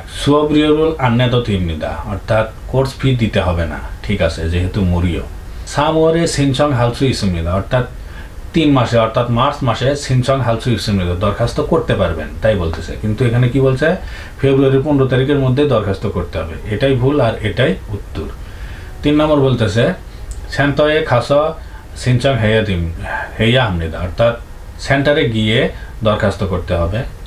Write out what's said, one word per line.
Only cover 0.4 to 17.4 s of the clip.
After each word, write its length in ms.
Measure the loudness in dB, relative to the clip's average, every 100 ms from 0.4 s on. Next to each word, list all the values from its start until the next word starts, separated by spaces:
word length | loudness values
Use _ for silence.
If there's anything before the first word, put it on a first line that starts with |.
| 4 4 4 4 2 2 2
আন্নেত 280 | 2 2 2 0
তিমনিদা, 460 | -2 -2 -2 -4 -6 -6
অর্থাৎ 340 | -8 0 0 0 -6 -4
কোর্স 220 | -2 -2 0
ফি 100 | 0 2
দিতে 180 | 2 0
হবে 240 | 0 0 -2
না, 60 | -4 -8 -10
ঠিক 140 | -4 0
আছে, 200 | 0 0 -2
যেহেতু 280 | 0 0 0 0
মরিয়। 300 | 2 0 -2 -6 -12 -12 -12 -8
সামোরে 480 | -2 0 4 4 2 0
সিনচং 420 | 0 0 2 2
হালসু 320 | 2 0 0 0
ইসুমনিদা, 360 | 0 0 -2 0 -2
অর্থাৎ 260 | 0 -2 -2 -8 -14 -14 -14 -14 -4
তিন 160 | 2 4
মাসে, 240 | 4 4 2 2
অর্থাৎ 200 | 0 0
মার্চ 260 | 2 2 0 -2
মাসে 200 | 0 0 -2
সিনচং 420 | 0 0 2 2 2
হালসু 220 | 0 0
ইসুমনিদা 440 | -2 0 0 0
দরখাস্ত 440 | 0 0 0 -2 -2
করতে 340 | 0 0 2
পারবেন, 340 | 0 0 -2 -6 -2
তাই 120 | 0 2
বলতেছে। 300 | 0 -4 -6 -6
কিন্তু 180 | -4 0 2
এখানে 180 | 2 2
কি 100 | 4
বলছে? 280 | 2 4 2 0 -4 -10 -12 -2
ফেব্রুয়ারি 380 | 2 4 4 4
পনেরো 220 | 2 2 2
তারিখের 260 | 2 2 2
মধ্যে 240 | 2 2 4
দরখাস্ত 300 | 2 0 -2 -2
করতে 320 | -4 -4 -6
হবে। 140 | -6 -8 -6
এটাই 200 | 0 0
ভুল 220 | 2 2 2
আর 140 | 0 0